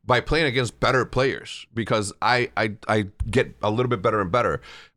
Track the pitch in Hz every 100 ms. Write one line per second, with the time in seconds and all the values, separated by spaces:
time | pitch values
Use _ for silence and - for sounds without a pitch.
0 | - 123 - 151 156 123 120 - 113 127
1 | 113 - 135 80 - - - 110 110 113
2 | 98 - 104 123 120 - 110 101 - 110
3 | 98 - - 113 - - 104 110 123 120
4 | 117 110 95 123 107 76 - - -